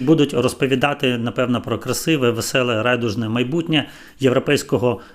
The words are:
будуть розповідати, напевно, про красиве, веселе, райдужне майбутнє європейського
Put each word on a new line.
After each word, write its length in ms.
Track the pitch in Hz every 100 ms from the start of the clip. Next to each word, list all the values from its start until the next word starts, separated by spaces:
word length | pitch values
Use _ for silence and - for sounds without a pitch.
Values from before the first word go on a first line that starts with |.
будуть 340 | 127 160 139
розповідати, 840 | 123 120 - 135 131 143 143 131 120
напевно, 440 | 117 123 123 120
про 160 | 113 110
красиве, 520 | 127 117 165 156 120
веселе, 520 | 113 - 135 123 110
райдужне 460 | 120 120 117 104 110
майбутнє 600 | 117 127 170 170 151 107 - - -
європейського 800 | 131 127 139 143 - 123 123 110 -